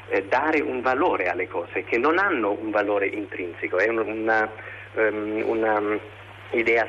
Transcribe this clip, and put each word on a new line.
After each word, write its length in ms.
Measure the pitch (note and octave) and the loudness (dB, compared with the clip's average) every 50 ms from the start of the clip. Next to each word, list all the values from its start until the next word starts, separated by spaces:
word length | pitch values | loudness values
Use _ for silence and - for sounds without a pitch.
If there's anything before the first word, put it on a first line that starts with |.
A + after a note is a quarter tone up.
| - - | -8 0
eh, 160 | G#2 G2+ F#2+ | 0 0 2
dare 360 | G2+ B2 B2+ D3 D#3 D#3 D3 C#3 | 2 2 2 2 4 2 2 0
un 180 | C#3+ B2+ B2+ | 0 -2 -2
valore 480 | A#2 C3 B2+ C3+ - - G#2 F2+ F#2 F2+ | 0 0 2 4 4 2 2 2 0 0
alle 180 | F2 F2 F2+ F#2 | 0 -2 -4 -4
cose 360 | - F2+ E2+ - - G2 F#2 | -4 -6 -6 -4 -4 -6 -2
che 140 | - - A#2 | 0 0 2
non 180 | B2 D3+ E3 | 4 4 4
hanno 360 | F#3 G3 G3+ E3+ B2+ A2 G2 G2+ - | 4 2 2 2 2 2 0 0 -2
un 120 | A2 A2 | -2 0
valore 360 | G#2 G#2 G2+ G2+ G#2 G2+ G2 F#2+ | 0 2 2 2 2 2 2 0
intrinseco. 680 | - - G2+ F#2 - - F2+ F2 E2 - G#2+ G#2+ - | -2 -4 -6 -6 -6 -8 -8 -8 -8 -6 -6 -2 0
È 120 | F#2 G2+ A2 | 2 2 2
un, 80 | A2+ A2+ | 2 0
una, 500 | A2 G2+ A2 A2 A2 A2+ A2+ A2 G#2+ G#2+ - - - - - - - - - | 0 -2 -2 -2 0 2 2 2 2 0 -2 -10 -14 -14 -14 -14 -16 -10 -2
ehm, 480 | - A2 G#2+ G#2 G#2+ G#2+ G#2+ G#2+ A2 - | 0 2 2 2 0 -4 -2 -2 -2 0
una, 360 | - A#2+ A2+ A2 A2 G#2+ G#2 | 0 0 2 2 2 2 2
mm, 160 | G#2 G#2 G#2+ G2+ - - - - - - - - - - - | 2 0 -2 -2 -4 -8 -16 -18 -18 -18 -16 -16 -12 -4 -2
idea 340 | A#2+ A2+ A2+ A2+ A#2 A2 | 0 2 4 4 4 2